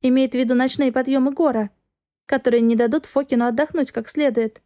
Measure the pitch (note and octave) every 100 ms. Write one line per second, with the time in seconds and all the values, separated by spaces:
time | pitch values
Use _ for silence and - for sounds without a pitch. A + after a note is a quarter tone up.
0 | B3+ B3+ C4 B3 A#3+ B3 C4 - C#4 B3+
1 | C4 C4+ C4 C#4 D#4+ A3+ G#3 _ _ _
2 | _ _ _ C4+ B3+ A#3 A#3 A3+ A#3+ D4
3 | - C#4 C#4 A#3+ A#3+ A#3 D4+ E4 C4 -
4 | A3 - C#4+ A3+ A3 -